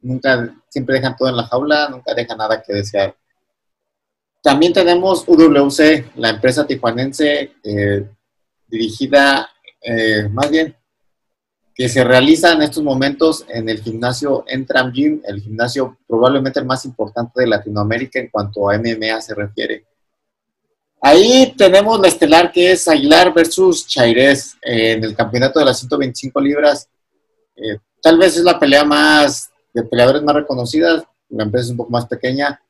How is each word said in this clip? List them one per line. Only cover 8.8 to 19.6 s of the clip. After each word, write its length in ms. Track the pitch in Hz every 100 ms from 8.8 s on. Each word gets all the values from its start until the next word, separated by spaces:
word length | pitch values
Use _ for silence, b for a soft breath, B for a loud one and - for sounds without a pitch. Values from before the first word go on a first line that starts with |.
| 110 104 135 143 139 139 - _ _ _
eh, 460 | 117 113 110 107 104
más 220 | 110 147
bien, 240 | 156 160 - _ _ _ _ _ _ _ _ _
que 160 | - 127
se 140 | 131
realiza 500 | 127 127 135 156 175
en 100 | 160
estos 200 | 147 160
momentos 640 | 151 131 135 143 160 156 -
en 200 | 117 113
el 120 | 107
gimnasio 640 | 110 110 123 123 143 135 -
Entram 420 | 131 131 131 127
Gym, 320 | 123 151 151
el 160 | - 101
gimnasio 580 | 104 110 120 139 127 _ _
probablemente 520 | 113 123 139 131 131
el 80 | 127
más 180 | 131
importante 580 | 135 123 104 - 117 -
de 40 | 123
Latinoamérica 720 | 104 104 104 104 117 131 131
en 100 | 123
cuanto 400 | 107 101 104 101
a 60 |
M 160 | 104 117
M 200 | 110 110
A 80 | 113
se 140 | - 104
refiere. 480 | 101 104